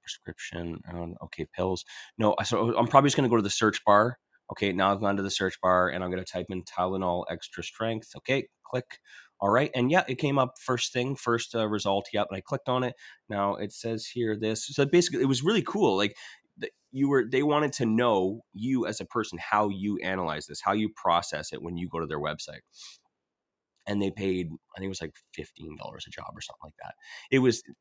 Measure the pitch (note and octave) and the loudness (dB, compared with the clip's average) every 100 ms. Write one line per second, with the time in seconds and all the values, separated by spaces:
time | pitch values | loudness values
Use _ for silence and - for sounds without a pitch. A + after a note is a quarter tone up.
0 | - - - - - E2+ E2+ E2 - F2 | -16 -14 -14 -14 -10 -8 -8 -8 -10 -8
1 | E2+ - E2 - D#2 - F#2 F2+ - - | -8 -10 -12 -10 -8 -2 -2 -2 -6 -16
2 | - - G#2+ - - G2+ A#2 - A#2+ C#3 | -12 2 2 2 0 2 2 2 6 6
3 | C#3 C3+ B2+ A#2 G2+ - A2 - - G2+ | 6 4 4 4 2 2 2 4 6 6
4 | A#2 B2 _ _ - - G2+ F2+ G2 G2+ | 6 0 _ _ -12 -2 0 4 4 4
5 | G#2 G2 G2 - F#2+ - F#2 F2+ F2+ F2+ | 2 0 -2 0 -2 0 4 4 4 0
6 | F2+ F#2 F#2 F#2 F2 F#2 - - F#2 F#2+ | -4 -4 -4 -6 -6 -8 -6 -2 -2 0
7 | F#2 F2 - E2 - - E2+ - A2+ A2 | 0 -2 -4 -8 -10 -12 -12 -6 -4 -4
8 | - - - C3+ C3 _ - B2+ - - | -8 -10 -4 -4 -4 _ -8 -8 -8 -14
9 | _ - - - G2 A2+ C#3+ B2+ B2 F3 | _ -20 -20 -2 2 2 2 0 2 2
10 | - C3 C#3+ C#3 B2+ - - B2 - B2+ | 0 -2 0 2 0 -2 -4 -2 -2 -2
11 | B2 C3+ A#2+ A#2 - A#2 A2 G#2 G2 G2 | -2 -2 0 -2 0 -2 0 0 0 0
12 | - G#2 G#2 F#2+ - C#3 - B2+ B2 - | -2 -4 -2 -6 -6 -6 -2 0 -2 -6
13 | - - - G#2 G2+ - G2+ - A2+ A2 | -18 -18 -6 -2 0 -2 -6 -8 -6 -6
14 | - B2 A2+ G#2+ A2 A2 - C#3+ C#3+ F3 | -6 -4 -2 -2 -2 -2 -4 0 4 4
15 | F3 D#3 C3+ B2 D3+ A3 - G#3 D#3 F#2+ | 4 2 2 2 2 2 2 2 4 4
16 | G#2 - - - _ - A2+ _ _ C3 | 0 -2 -20 -20 _ -12 -12 _ _ -2
17 | C#3 C#3 A2+ C3 D3 D3 D3 - A#2 A2 | 4 4 4 2 4 2 2 0 2 4
18 | B2 G2+ F#2+ A2 - G2 A#2+ C3 F2+ A2 | 4 4 2 -2 -10 -6 0 0 0 -4
19 | F2+ A#2 G#2+ E2+ - G#2+ G#2 G2 G2+ G2 | -6 -4 -4 -6 0 2 2 -2 -4 -2
20 | F2+ F#2 E2+ D2+ - D2 G2 G#2+ G#2+ - | -2 -2 -2 -4 -8 -4 0 0 0 -2
21 | F#2 E2+ - D2 - C2+ E2+ F2 F2 E2 | 0 2 0 -6 -8 -10 -8 -6 -6 -6
22 | D#2 D2+ D2+ D2+ - D2 _ - - - | -4 -4 -6 -6 -10 -16 _ -20 -20 -20
23 | _ _ _ _ _ _ _ _ - G#2 | _ _ _ _ _ _ _ _ -4 -2
24 | G2 G2 G2 F#2 E2 E2 _ F#2+ F#2+ F#2 | -2 -2 -2 -2 -4 -10 _ -10 -10 -8
25 | D#2+ - _ - D#2 - D#2 D2+ - - | -12 -14 _ -16 -14 -14 -16 -14 -14 -14
26 | - - - - - - D2+ - - - | -16 -16 -14 -14 -16 -16 -20 -18 -18 -18
27 | - - - C3+ B2+ A2+ - - | -20 -16 0 4 4 2 -2 -18